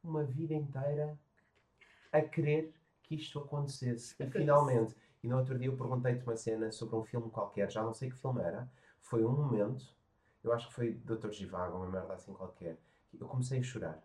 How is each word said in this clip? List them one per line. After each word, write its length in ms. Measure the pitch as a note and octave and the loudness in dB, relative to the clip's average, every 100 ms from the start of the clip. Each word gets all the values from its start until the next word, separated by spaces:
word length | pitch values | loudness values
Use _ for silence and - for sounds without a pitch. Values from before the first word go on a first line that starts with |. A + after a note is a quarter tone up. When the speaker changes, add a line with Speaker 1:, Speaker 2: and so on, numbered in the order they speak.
Speaker 1:
uma 200 | E3+ D#3 | -2 -2
vida 300 | C#3+ C#3 D#3+ | -2 -2 -2
inteira 640 | D3+ C#3+ C3 C#3+ D3 D3+ - _ _ _ _ _ _ - _ - | -2 -2 -4 -2 -2 -2 -6 _ _ _ _ _ _ -20 _ 2
a 80 | D#3 | 2
querer 500 | D3+ - D3 D3+ D#3+ - _ _ | 4 2 4 4 2 -10 _ _
que 140 | _ D#3 | _ -6
isto 220 | - C#3+ | -6 -8
acontecesse. 760 | - D3 C3+ - B2 A#2+ - - | -4 -2 -2 -2 -2 -2 -6 -8
E 40 | |
Speaker 2:
Acontece. 160 | C#3 D3+ | -2 2
Speaker 1:
finalmente, 560 | D3 C#3+ C#3+ A#2+ G#2+ - _ _ | 8 8 8 4 4 -2 _ _
e 40 | A#2+ | 0
no 80 | B2+ | 2
outro 200 | C3 B2 | 2 0
dia 80 | B2+ | 0
eu 80 | B2+ | -2
perguntei-te 460 | A#2+ B2 B2 A#2+ | 0 2 2 0
uma 140 | A#2 A2+ | 0 -2
cena 340 | - A2 A2 | 0 0 0
sobre 240 | - A2 A2+ | -2 -2 -2
um 60 | |
filme 240 | A2 A#2+ A2+ | -2 -4 -4
qualquer, 400 | A2 G2+ - G2 | -4 -4 0 0
já 120 | G#2+ | 0
não 100 | A2+ | -2
sei 160 | A2+ B2+ | -2 -6
que 60 | - | -4
filme 240 | B2+ B2 | -2 0
era, 300 | E2+ G2 B2+ - - _ | 0 -2 -8 -12 -20 _
foi 240 | - A#2 | -2 2
um 80 | A2+ | 4
momento, 520 | C#3 C#3+ G#2+ G#2 B2+ - _ _ _ _ _ | 4 4 4 2 0 -8 _ _ _ _ _
eu 80 | A#2 | 0
acho 160 | A#2 - | 0 0
que 60 | |
foi 180 | - A#2 | -2 -2
doutor 400 | G2 - A2 A2 | -2 -4 -4 -4
Givago, 440 | G2+ F#2 F2+ F2+ F2+ | -6 -8 -4 -4 -4
uma 120 | F#2 | -4
merda 260 | F#2 F#2 | -4 -4
assim 180 | F#2 - | -10 -12
qualquer, 440 | F#2+ F#2 - E2+ D#2+ _ _ _ | -12 -12 -10 -10 -10 _ _ _
que 100 | - | -14
eu 60 | - | -6
comecei 320 | C3 B2+ C3 | -2 -2 -2
a 40 | |
chorar. 380 | B2 A2 F2 - | -2 -4 -6 -8